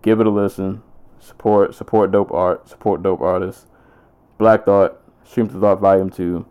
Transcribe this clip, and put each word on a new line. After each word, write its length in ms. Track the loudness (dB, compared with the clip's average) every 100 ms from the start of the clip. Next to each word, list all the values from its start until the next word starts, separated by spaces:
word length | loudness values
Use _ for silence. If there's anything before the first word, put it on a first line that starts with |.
Give 180 | 2 2
it 80 | 2
a 40 |
listen. 500 | 0 -2 -4 -8 -8 -14 -20 -20 -20
Support, 540 | -20 -6 0 2 0
support 380 | -4 -4 0 2
dope 220 | 0 -2
art, 340 | -2 -2 -4 _
support 340 | -8 -4 -2
dope 200 | -2 -2
artists. 440 | -2 -2 -6 -12 _ _ _ _ _ _ _ _
Black 280 | 2 4 4
Thought, 340 | 2 2 -2 _ _
Streams 320 | _ -6 -6 -2
of 60 |
Thought 180 | 0 2
Volume 300 | 2 2 0
Two. 360 | -6 -6 -6 -10